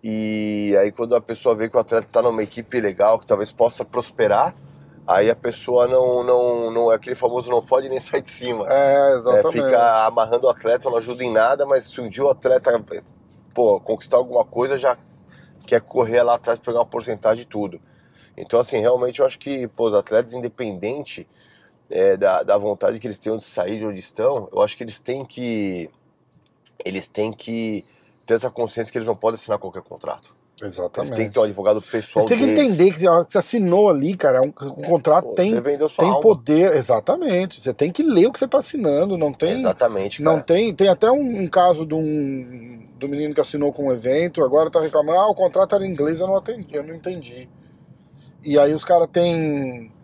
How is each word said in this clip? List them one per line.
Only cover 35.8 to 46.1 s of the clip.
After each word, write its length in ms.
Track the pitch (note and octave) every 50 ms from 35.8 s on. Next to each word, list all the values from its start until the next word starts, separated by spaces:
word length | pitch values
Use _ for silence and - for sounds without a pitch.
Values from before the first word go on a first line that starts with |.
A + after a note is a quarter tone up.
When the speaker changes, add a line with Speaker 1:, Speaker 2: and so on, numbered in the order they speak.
| D3+ D#3
Speaker 1:
sua 140 | - - D#3+
Speaker 2:
tem 60 | F#3
Speaker 1:
alma. 100 | G3+ C#3+
Speaker 2:
poder, 520 | D#3 A3 G3+ C#3 A#2 C3+ D3+ D#3+ F3+ G3 E3
exatamente. 840 | C#3 B2+ - B2 G#2+ - - B3+ F4+ F4 C#4 F#3 F3+ F#3+ F3+ - -
Você 140 | - C3 A#2+
tem 180 | - C#3+ E3+
que 120 | F3+ - D#4
ler 240 | D#4+ A#3+ F3 F#3
o 40 | B3
que 80 | B3 -
você 80 | C4+
tá 120 | B3 - C#4
assinando, 580 | - - - D4 G#3+ D#3 C#3+ D3 F3 G3+ F#3+
não 160 | E3+ D#3+ D3 C3+
tem, 240 | _ D#3 E3+ G#3+
Speaker 1:
Exatamente, 640 | B3+ C4 F#3+ - - B2 A#2 A2 G2 G2 G2+ - - D3
Speaker 2:
não 100 | D#3 D#3+
Speaker 1:
cara. 80 | D3+ -
Speaker 2:
tem, 280 | - E3 F#3 A3+ A3+ F3
tem 140 | - F#3+
até 240 | G3 F3+ F3 - A3+
um, 300 | B3+ C#4+ C#4+ B3+ A#3 G3+
um 60 | F#3+
caso 380 | D#3+ - F#3 F3 F3+ F3 D3+ E3
de 80 | D#3 D3+
um, 920 | D#3+ D#3+ D3+ D3+ D3+ C#3+ C3+ C3+ C3 B2+ B2 B2+ A#2+ A2+ B2 A#2+ A2+ A2 - -
do 140 | B2 C3+ C#3
menino 240 | C#3+ C#3+ D3+ D3+ D3
que 80 | D3+
assinou 320 | C3+ - - D3 D3 C#3+ C3+
com 140 | - C#3+
um 40 | C3+
evento, 500 | B2+ A#2+ A2 B2 C3+ D3+ E3+ F3 - E3+ D3
agora 260 | B2+ C3 D3+ D#3+ D#3+
tá 80 | - F3
reclamando, 380 | D#3 D#3 C#3 D3+ D3 D3+ E3 F#3
"Ah, 80 | G3+ G#3+
o 60 | G3+
contrato 400 | - F#3+ F3 - F3+ G3 - G3+
era 100 | G3+ G3
em 40 | F#3+
inglês, 320 | F3+ C#3 C#3+ D3+